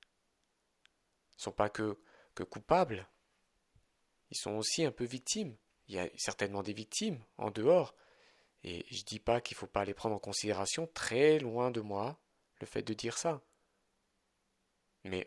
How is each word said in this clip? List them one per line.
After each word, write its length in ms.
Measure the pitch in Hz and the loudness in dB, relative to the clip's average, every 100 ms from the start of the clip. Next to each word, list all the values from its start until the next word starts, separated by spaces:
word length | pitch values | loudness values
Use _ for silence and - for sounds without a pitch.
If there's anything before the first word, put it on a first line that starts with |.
| - _ _ _ _ _ _ _ _ _ _ _ _ | -20 _ _ _ _ _ _ _ _ _ _ _ _
ils 60 | - | -10
ne 40 | |
sont 100 | 104 | -6
pas 160 | - 104 | 2 2
que, 300 | - 107 98 - - - | 2 -4 -4 -12 -20 -16
que 100 | - | -10
coupables, 640 | 92 - - 170 156 101 95 _ _ _ _ _ _ _ _ _ _ _ _ | -10 -10 4 4 4 0 -10 _ _ _ _ _ _ _ _ _ _ _ _
ils 60 | - | -6
sont 160 | 104 | -4
aussi 320 | 107 110 - | -2 -2 2
un 80 | 151 | 0
peu 120 | - | 0
victimes. 520 | 185 127 - 214 175 104 _ _ - | -4 -4 -4 -2 -4 -8 _ _ -8
Il 80 | 95 | -4
y 20 | |
a 100 | 90 - | -4 -2
certainement 460 | - - 101 101 | -4 -2 -2 0
des 100 | 101 | -4
victimes 480 | 104 110 - 214 135 - - | -6 -6 -2 -2 -4 -10 -4
en 140 | 107 | -4
dehors, 460 | 107 120 180 139 - - - - _ _ _ | 2 6 6 4 -6 -20 -20 -20 _ _ _
et 240 | 92 85 - | -10 -8 -8
je 80 | 117 | -10
dis 160 | 104 107 | -8 -4
pas 220 | - 120 | 2 2
qu'il 160 | - - | 0 -8
faut 100 | 98 | -4
pas 180 | 101 | -2
les 80 | 101 | -2
prendre 220 | - 113 | -2 -2
en 60 | 104 | -2
considération, 640 | 104 101 107 95 98 - 165 | -4 -2 0 0 0 -2 -4
très 540 | - - 120 151 156 | -4 0 6 8 6
loin 320 | 123 117 127 | 4 0 0
de 80 | 117 | 0
moi 400 | 104 101 117 160 _ _ _ _ | -2 -2 -2 -6 _ _ _ _
le 60 | 107 | -6
fait 180 | - | -4
de 100 | - | -4
dire 240 | 107 117 - | -4 -4 -2
ça. 240 | 170 147 - _ _ _ _ _ _ _ _ _ _ _ _ _ _ _ | -2 -2 -8 _ _ _ _ _ _ _ _ _ _ _ _ _ _ _
Mais 240 | 95 92 | -6 -4